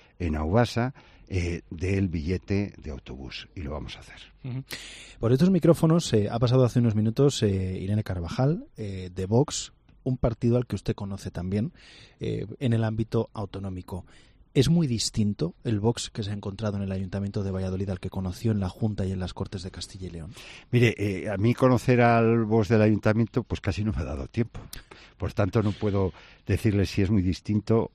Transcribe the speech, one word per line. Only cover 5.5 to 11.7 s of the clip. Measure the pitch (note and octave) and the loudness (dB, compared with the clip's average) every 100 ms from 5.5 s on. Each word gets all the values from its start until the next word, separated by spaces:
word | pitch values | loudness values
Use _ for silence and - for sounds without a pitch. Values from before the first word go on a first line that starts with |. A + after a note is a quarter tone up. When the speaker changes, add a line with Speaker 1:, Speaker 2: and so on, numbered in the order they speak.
Speaker 2:
micrófonos, | F3+ E3 D3 E3 E3 - | 6 6 6 6 4 4
eh, | A2 G2+ | 0 2
ha | A#2 | 0
pasado | A#2+ C3 | 2 4
hace | A#2+ B2+ | 4 4
unos | A#2 | 2
minutos, | G#2+ A2 A2 C#3 - | 2 0 4 2 4
eh, | G#2 F#2+ F#2 F#2 | 2 2 -2 -4
Irene | F#2+ G#2+ | -2 -2
Carvajal, | G#2+ F2+ E2+ - C#3 F#3 C#4+ - | -2 -6 -4 0 0 0 -6 -12
eh, | G#2 F#2+ F2+ | -10 -8 -10
de | F#2 F#2 | -6 2
Vox, | A2+ D3+ - - _ _ _ | 2 2 -4 -10 _ _ _
un | C3 B2+ | -6 -2
partido | B2+ A2 A#2+ A#2+ | -2 0 0 0
al | A#2 | 0
que | A#2 | -6
usted | - | -4
conoce | - G2+ G2 F#2+ | -6 -6 -10 -10
también, | - F2+ G2+ D3 | -8 -4 -2 -2